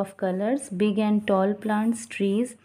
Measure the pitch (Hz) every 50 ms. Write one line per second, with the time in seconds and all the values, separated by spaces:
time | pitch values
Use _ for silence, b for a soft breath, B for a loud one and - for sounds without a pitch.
0 | 196 190 - - 196 185 185 185 202 220 262 285 277 - 196 180 208 214 196 208
1 | 214 208 214 208 208 - 202 190 190 196 208 208 - 214 214 208 220 233 226 226
2 | - - - - 202 196 196 214 240 240 - b b